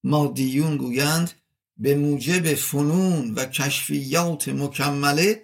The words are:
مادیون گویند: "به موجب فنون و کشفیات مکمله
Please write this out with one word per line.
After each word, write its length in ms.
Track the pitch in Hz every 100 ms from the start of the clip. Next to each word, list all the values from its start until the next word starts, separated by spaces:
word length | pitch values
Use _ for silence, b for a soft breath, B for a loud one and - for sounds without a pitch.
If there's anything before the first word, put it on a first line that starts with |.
مادیون 720 | 131 151 143 127 131 131 156 143
گویند: 540 | 127 123 147 165 170 - _ _ _ -
"به 180 | 123 143
موجب 580 | 147 143 123 180 160
فنون 800 | 143 - 143 147 170 185 165 120
و 120 | 107 131
کشفیات 1040 | - 139 143 - 147 135 160 175 156 -
مکمله 960 | 135 143 139 143 143 143 147 190 214